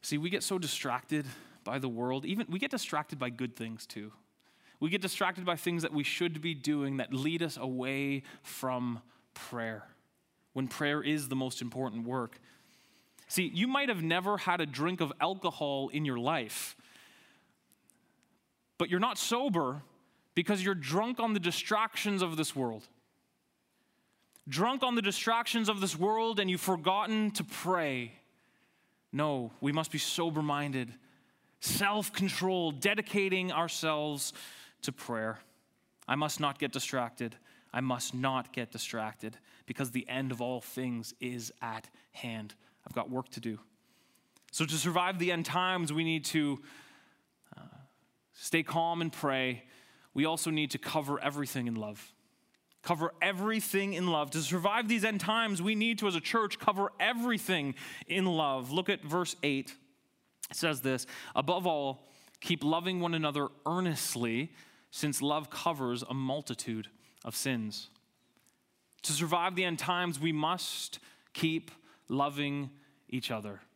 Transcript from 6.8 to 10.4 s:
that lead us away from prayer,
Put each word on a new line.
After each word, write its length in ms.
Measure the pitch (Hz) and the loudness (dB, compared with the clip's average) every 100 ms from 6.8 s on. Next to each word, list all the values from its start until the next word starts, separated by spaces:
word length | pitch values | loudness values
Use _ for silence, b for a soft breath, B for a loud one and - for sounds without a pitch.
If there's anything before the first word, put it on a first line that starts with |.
| 139 135 | 2 0
that 160 | 120 | -2
lead 300 | 131 147 170 | 0 0 0
us 140 | 170 - | 0 -2
away 680 | 131 127 127 135 139 139 135 B | -4 -2 -2 0 0 0 -4 B
from 580 | - - 131 127 123 117 - b b | -14 -4 -2 0 0 -4 -8 b b
prayer, 560 | - - 123 113 110 - - _ _ _ _ | -16 -8 -4 -4 -6 -10 -20 _ _ _ _